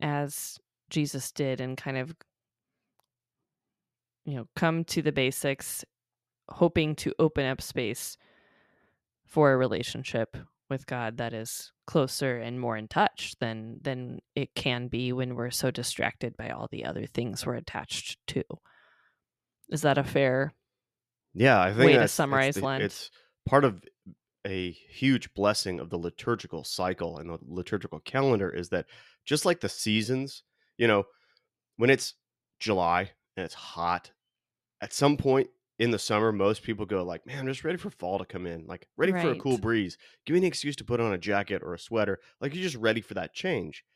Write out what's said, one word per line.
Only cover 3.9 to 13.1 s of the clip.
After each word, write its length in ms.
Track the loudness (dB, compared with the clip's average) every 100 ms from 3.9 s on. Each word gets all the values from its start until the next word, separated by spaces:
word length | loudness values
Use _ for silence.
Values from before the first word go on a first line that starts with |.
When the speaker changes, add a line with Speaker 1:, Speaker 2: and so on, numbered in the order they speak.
| _ _ _
Speaker 1:
you 100 | -8
know, 140 | -8 -8 -2
come 280 | 0 0
to 180 | 0 0
the 100 | 0
basics, 720 | 2 0 0 -2 -4 -6 -10 -12 _ _ _ _ _ -20
hoping 440 | 2 2 4 0 0
to 180 | -4 2
open 280 | 2 2 -2
up 140 | -2
space 540 | -6 -4 -4 -4 -8 -12 _ _ _ _ _ _ _ _ _ _
for 280 | _ 4 6
a 40 | 6
relationship 800 | 2 0 -4 -8 -6 -4 -4 -6 -16 _ _
with 180 | -10 -6
God 320 | -6 -6 -6
that 140 | -6
is 400 | -6 -8 -10 -14 _ -2
closer 520 | 2 2 0 -2 -2
and 200 | -4 -4
more 160 | -4 -4
in 120 | -4
touch 460 | 0 0